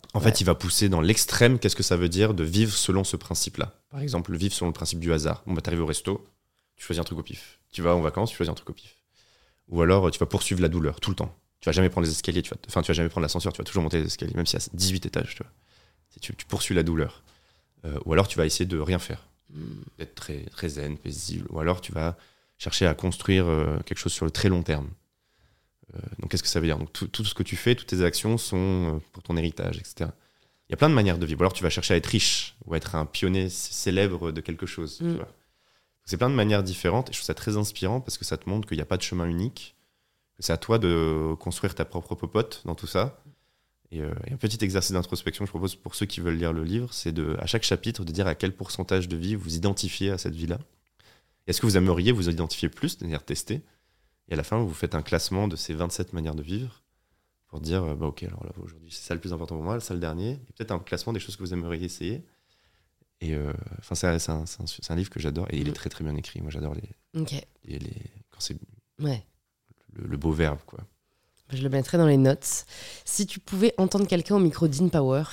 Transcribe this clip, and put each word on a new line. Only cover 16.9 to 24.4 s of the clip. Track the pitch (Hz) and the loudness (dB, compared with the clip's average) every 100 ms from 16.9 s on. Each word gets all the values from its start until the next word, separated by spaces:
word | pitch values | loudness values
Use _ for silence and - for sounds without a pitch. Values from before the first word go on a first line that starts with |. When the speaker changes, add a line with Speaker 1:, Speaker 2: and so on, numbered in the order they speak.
| 80 73 - _ _ _ _ _ _ 80 | 2 -2 -6 _ _ _ _ _ _ -8
Speaker 1:
Euh, | 73 - | -6 2
ou | |
alors, | 92 101 | 4 4
tu | - | 4
vas | 80 | 2
essayer | - 92 | 2 0
de | 82 | 0
rien | 76 90 | 0 0
faire. | - 78 - _ _ | -2 -10 -12 _ _
Speaker 2:
Hmm. | 76 80 - - - | -14 -12 -12 -14 -14
Speaker 1:
D'être | 80 - | -16 -14
très, | - 71 - | -10 -10 -10
très | - 87 | -6 -6
zen, | 71 73 73 | -4 -6 -6
paisible. | - 76 82 82 - | -8 -8 -6 -6 -6
Ou | - | -2
alors, | 80 90 | 0 0
tu | - | -2
vas | 90 82 85 _ _ _ - | -2 -2 -2 _ _ _ -12
chercher | - - 92 | -4 2 4
à | |
construire, | 87 90 - - 95 85 | 4 -2 -2 2 4 6
euh, | 78 78 78 - | 4 2 0 -4
quelque | - | -4
chose | 87 | -4
sur | - 82 | -2 -2
le | |
très | - | 2